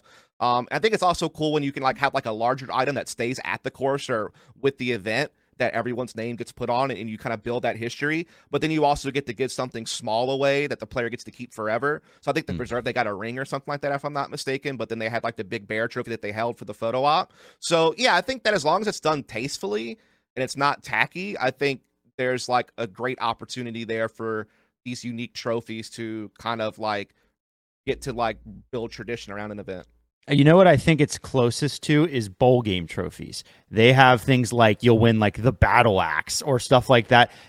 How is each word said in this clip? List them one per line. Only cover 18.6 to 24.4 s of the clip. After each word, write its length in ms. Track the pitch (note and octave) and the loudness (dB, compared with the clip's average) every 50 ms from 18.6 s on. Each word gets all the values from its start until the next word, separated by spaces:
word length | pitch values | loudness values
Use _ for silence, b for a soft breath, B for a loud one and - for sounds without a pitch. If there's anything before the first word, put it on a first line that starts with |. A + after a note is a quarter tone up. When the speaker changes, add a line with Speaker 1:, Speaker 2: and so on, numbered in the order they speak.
| C3+ | 2
Speaker 1:
long 160 | D3+ E3+ G3 | 2 0 0
as 60 | A3 | 0
it's 140 | G#3 F3+ - | -2 -6 -2
done 240 | - D#3 D#3 C#3+ A2+ | -2 -2 -2 -2 -4
tastefully 760 | - - A2 B2 C#3+ - - - G3 G#3 G#3+ A3+ A#3 A3 _ _ _ _ _ _ _ - | -8 -10 -8 -8 -8 -8 -8 -8 -6 -6 -6 -6 -8 -12 _ _ _ _ _ _ _ -8
and 80 | B2+ C3 | -6 -6
it's 120 | B2 - | -6 -2
not 280 | C3 C#3 C#3+ C3+ - - | 0 0 0 0 -2 -6
tacky, 520 | - A2+ A2 B2 - - E3+ F#3 G3+ G3 | -4 0 0 0 0 -2 -10 -10 -10 -6
I 140 | - B2+ C3 | -2 -2 -2
think 300 | C3+ - C#3+ C#3 C3+ - _ _ _ _ _ A#2 _ | -2 0 -2 -2 -2 -4 _ _ _ _ _ _ _
there's, 320 | - B2+ B2+ B2+ B2 - - | -4 -2 -2 -2 -4 -2 0
like, 240 | B2 B2 A#2 _ - | 0 0 0 _ -8
a 80 | - A#2+ | -10 -10
great 320 | G#2+ F#2 A2+ A#2 B2+ C3 - | -8 -8 -6 -6 -6 -6 -4
opportunity 640 | A2 A2+ A#2 - A2+ - - B2+ B2 A#2 A2+ A#2 A2+ | -4 -4 -4 -4 -8 -14 -12 -10 -10 -10 -8 -8 -6
there 240 | G#2 A2+ A2+ A2+ A2 | -4 -4 -2 -2 -4
for 400 | _ - A2+ A2+ A2 G#2+ | _ -6 -6 -6 -6 -6